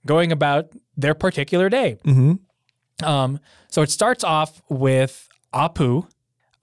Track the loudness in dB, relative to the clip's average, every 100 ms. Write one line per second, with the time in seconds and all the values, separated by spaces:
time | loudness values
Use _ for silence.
0 | -2 0 2 0 0 0 -2 -12 _ -6
1 | -2 0 -2 -4 -2 0 0 0 -2 -4
2 | 0 4 4 0 _ _ _ _ _ -10
3 | -4 -2 -2 -6 _ _ _ -2 0 0
4 | 0 0 -2 -2 -2 -8 -10 -2 0 2
5 | 0 -4 -20 _ _ -4 -2 0 0 0
6 | -4 _ _ _ _ _